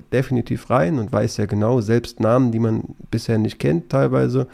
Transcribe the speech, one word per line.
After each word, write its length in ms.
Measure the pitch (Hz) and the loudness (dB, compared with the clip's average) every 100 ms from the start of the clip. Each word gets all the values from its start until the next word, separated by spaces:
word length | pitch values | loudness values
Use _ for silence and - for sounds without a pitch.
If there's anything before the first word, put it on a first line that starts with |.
| - | -2
definitiv 600 | 120 135 123 - 120 - | -2 0 -2 -2 -6 0
rein 280 | 120 170 147 | 0 2 0
und 140 | 104 | -2
weiß 240 | 110 117 - | 0 -2 -2
ja 80 | |
genau, 380 | 101 104 107 127 | -2 0 2 0
selbst 360 | 104 117 120 - | 2 0 -2 -2
Namen, 320 | 110 123 127 | 2 4 2
die 100 | 113 | 2
man 340 | 113 113 - - - | 0 -2 -4 -14 -6
bisher 260 | 117 - 110 | -6 -2 0
nicht 220 | 107 - | 0 -2
kennt 320 | 135 165 - | 0 0 0
teilweise, 560 | 135 135 127 127 127 127 | 0 2 2 2 0 -4